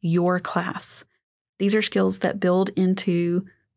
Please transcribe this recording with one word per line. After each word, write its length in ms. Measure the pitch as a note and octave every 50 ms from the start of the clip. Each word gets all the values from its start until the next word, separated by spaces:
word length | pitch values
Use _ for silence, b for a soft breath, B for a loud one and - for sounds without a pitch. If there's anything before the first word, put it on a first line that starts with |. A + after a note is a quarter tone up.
your 380 | - E3 E3 F3 F3 F3+ F3+ F3+
class. 680 | - - - F3 F3 F#3 - - - - - - - - _ _ _ _ _ _ _ _ _ -
These 160 | G3+ G3+ G#3+
are 60 | G#3+
skills 380 | G#3 - - G3 F#3+ F#3+ F#3 -
that 200 | - F3+ - G3+
build 300 | - F3+ F3+ F#3 F#3+ F#3
into 760 | - - F#3 F#3 F#3 - - - F3 E3+ F3 F3 F3 F#3 F#3+ B B B B B _